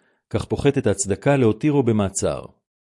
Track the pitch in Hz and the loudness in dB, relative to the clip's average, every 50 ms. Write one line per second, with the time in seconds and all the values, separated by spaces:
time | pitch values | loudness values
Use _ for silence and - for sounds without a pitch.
0 | _ _ _ _ _ _ - 107 - - 110 - - 143 - - - 107 98 - | _ _ _ _ _ _ -6 -6 -4 -4 -4 0 0 0 0 2 0 0 0 0
1 | - 98 98 - - 143 143 135 123 110 104 - - 151 143 143 127 113 113 107 | -2 -4 -4 -2 0 0 2 4 4 2 2 0 0 0 2 2 2 2 2 2
2 | 101 95 - - - 85 73 64 64 64 _ _ _ _ _ _ _ _ _ | 0 -2 -2 -4 -4 -4 -4 -6 -8 -14 _ _ _ _ _ _ _ _ _